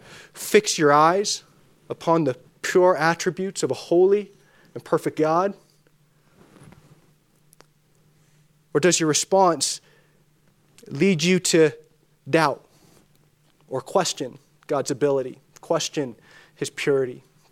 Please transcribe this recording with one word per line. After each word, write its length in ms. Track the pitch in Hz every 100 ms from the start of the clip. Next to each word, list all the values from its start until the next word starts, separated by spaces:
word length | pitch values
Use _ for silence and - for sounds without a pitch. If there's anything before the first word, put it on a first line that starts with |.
| - - -
fix 440 | - - 208 208 -
your 140 | 147
eyes 520 | 147 160 190 208 - - _ _ _ -
upon 360 | - - 165 143
the 100 | 120 _ _
pure 360 | - 185 180 151
attributes 640 | 160 165 - 165 190 -
of 80 | 139
a 40 | 127
holy 560 | - 170 190 208 196 _ _ _ _
and 100 | -
perfect 340 | - 160 143 -
God? 360 | 156 165 202 202 _ _ _ _ _ _ _ _ _ - - - _ _ _ _ _ _ _ _ _ _ _ _ _ _ _ _ _ _ _
Or 80 | 147
does 180 | 175 170
your 80 | 156
response 720 | 143 - 190 185 151 - - - _ _ _ _ _ _ _ _ _ -
lead 360 | 135 190 170
you 160 | 170 185
to 320 | 180 175 156 - _ _ _ _ -
doubt 360 | 160 151 120 _ _ _ _ _ _ _ _ _ _ _
or 100 | 131
question 580 | - 190 170 - 127 - _ _ -
God's 240 | 143 127
ability, 480 | 143 147 139 127 - _ _
question 560 | - 160 - - 135 110 _ - _ _
his 140 | 135
purity, 540 | - - 139 127 135 _ _ _